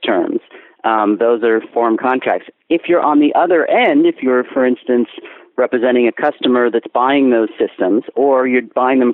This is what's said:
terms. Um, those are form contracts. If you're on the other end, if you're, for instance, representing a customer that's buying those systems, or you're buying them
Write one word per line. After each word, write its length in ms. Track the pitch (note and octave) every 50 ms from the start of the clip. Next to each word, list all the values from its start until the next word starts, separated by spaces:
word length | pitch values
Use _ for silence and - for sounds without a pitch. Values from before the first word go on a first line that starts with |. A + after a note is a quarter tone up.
terms. 400 | - - A2 F#2 E2+ - - - - - - - - - _ _ -
Um, 360 | A2+ A2+ A2 G#2+ G2+ G#2+ G2
those 260 | A#2 A#2 A#2+ A2+ G#2+
are 160 | A#2 A2+ A2 A2 - -
form 260 | A#2+ A#2 A#2 A2+ G#2+
contracts. 500 | - B2+ B2+ C3 - A#2+ F#2+ F2+ - - - _ _ -
If 140 | D#3+ E3 - -
you're 140 | F3 E3+ -
on 180 | D3 D3+ D3
the 120 | D3+ D3 -
other 300 | - E3 F3 F3+ E3 C#3+
end, 400 | - - A3 B3 G#3 D3+ C#3 E3
if 100 | F3 E3 - -
you're, 200 | B2+ B2+ B2 B2
for 220 | B2 - C#3 C3
instance, 420 | B2+ B2 - - - B2+ B2 A#2 - - - - - - - - _ - -
representing 480 | B2+ A#2 - B2 A2+ B2+ B2 B2 A#2+
a 60 | A#2 G#2
customer 580 | - D3+ D3 C#3 - - C#3+ B2 B2 A#2+ A#2+
that's 160 | A2 A#2 - - -
buying 380 | B2 B2 C3 C#3 C#3+ C#3 C3
those 180 | B2 A#2 A2 G#2 - -
systems, 460 | A#2 G2 - - G2+ F#2 G2 A2+ - - -
or 320 | - C3+ C#3 C3+ C3 C3
you're 160 | C3 B2+ B2+ A#2+
buying 380 | G#2+ - B2 B2+ B2+ C3+ C3
them 120 | B2+ A#2+